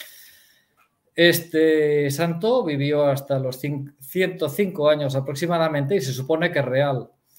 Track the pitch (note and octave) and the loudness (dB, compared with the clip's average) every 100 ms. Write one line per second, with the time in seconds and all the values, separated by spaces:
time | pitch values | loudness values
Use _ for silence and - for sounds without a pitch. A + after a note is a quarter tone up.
0 | - - - - _ _ _ _ _ _ | -20 -20 -20 -20 _ _ _ _ _ _
1 | _ - E3+ E3+ - D#3 D#3+ D#3 D3+ D3 | _ 4 4 4 0 2 4 4 4 2
2 | C#3+ C#3 E3+ E3+ A3 B3+ F3 C#3+ C#3+ D3 | 0 0 -2 0 0 0 0 -2 0 2
3 | D3 C3+ - C3+ B2+ B2+ D3 C#3+ C#3 - | 2 0 -2 -4 -4 -6 -6 -6 -10 -16
4 | - F#3 F#3 - D3+ C#3 G3 - D3 D3+ | -8 -2 -2 -2 -4 -2 -2 0 2 2
5 | C#3 C3+ C3+ C3+ E3+ E3+ D#3+ C#3+ C#3 G3 | 0 -2 -4 -4 -2 0 0 0 0 -2
6 | C3 B2 C3+ D#3+ F3 D#3 B2 C3 C#3+ B2+ | -2 -6 -2 0 0 0 0 0 0 -2
7 | - _ _ | -8 _ _